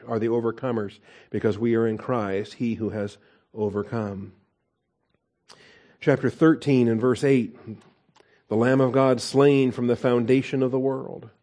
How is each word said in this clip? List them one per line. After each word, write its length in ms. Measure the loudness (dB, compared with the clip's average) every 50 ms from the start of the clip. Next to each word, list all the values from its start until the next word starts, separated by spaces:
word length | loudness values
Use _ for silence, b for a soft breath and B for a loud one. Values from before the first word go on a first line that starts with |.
| -10
are 140 | -6 -4 -2
the 80 | -2 0
overcomers 720 | 0 0 -2 -2 -4 -4 -6 -4 -4 -4 -6 -6 -10 -16 B B B B B B
because 280 | -6 -2 -2 -2 -2 0
we 180 | 0 0 0
are 120 | 2 0 0
in 100 | -2 -4
Christ, 580 | -6 -4 -4 -4 -2 -4 -4 -4 -6 -8 -8
he 180 | -6 -6 -6 -4
who 160 | -4 -6 -6
has 280 | -6 -6 -8 -8 -10 b b b b b b b _
overcome. 800 | -6 -6 -4 -4 -4 -6 -4 -6 -6 -6 -6 -8 -10 -14 -16 -18 _ _ _ _ _ _ _ _ _ _ _ _ _ _ _ _ _ _ _ _ _ _ b b b b b b b b b b b
Chapter 280 | 0 0 0 2 0 -2
thirteen 600 | 0 4 4 4 4 4 2 2 2 4 4 2
and 100 | 2 2
verse 240 | 2 0 0 2 2
eight, 340 | 2 2 2 2 -2 -8 -14 -16 -16 -16 -16 -18 _ _ _ _ _ _ _ b b b b b _
"The 80 | 0 2
Lamb 240 | 2 4 4 4
of 100 | 2 2
God 300 | 2 2 4 4 2 0
slain 500 | -2 0 2 4 6 6 6 4 2 0
from 160 | 0 -2 -2 -2
the 80 | -2
foundation 680 | 0 0 0 0 0 2 2 2 2 0 -2 -2 -2
of 100 | -2 0
the 60 | 0 -2
world." 520 | -2 -2 -4 -4 -8 -12 -14 -16 -16 -20 -20 _